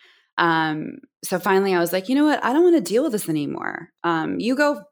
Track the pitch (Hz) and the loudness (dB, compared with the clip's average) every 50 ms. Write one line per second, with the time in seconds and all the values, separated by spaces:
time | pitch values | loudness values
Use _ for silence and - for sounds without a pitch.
0 | _ _ _ _ _ _ _ - 170 170 165 160 160 156 151 156 160 - - - | _ _ _ _ _ _ _ 0 2 2 2 2 0 0 -4 -6 -8 -10 -12 -16
1 | - _ _ _ - - 190 175 170 208 190 190 196 196 185 175 170 170 180 190 | -20 _ _ _ -8 -6 -6 -2 0 2 2 2 2 2 2 0 0 0 -2 -4
2 | 190 208 262 285 294 302 285 - - 220 247 311 349 359 339 302 196 - 190 233 | -2 0 2 2 4 2 2 0 0 0 2 4 6 6 4 4 2 2 0 0
3 | 285 320 214 202 - - 156 151 143 139 143 - - 50 - - - - _ _ | 0 0 -2 -4 -4 -2 -2 -2 -2 -4 -6 -6 -8 -8 -8 -8 -14 -16 _ _
4 | - 170 165 160 160 156 - 139 185 226 262 247 294 294 294 - 196 _ | -4 -2 -2 -2 -2 -4 -4 -2 -2 -2 0 2 0 0 0 -4 -8 _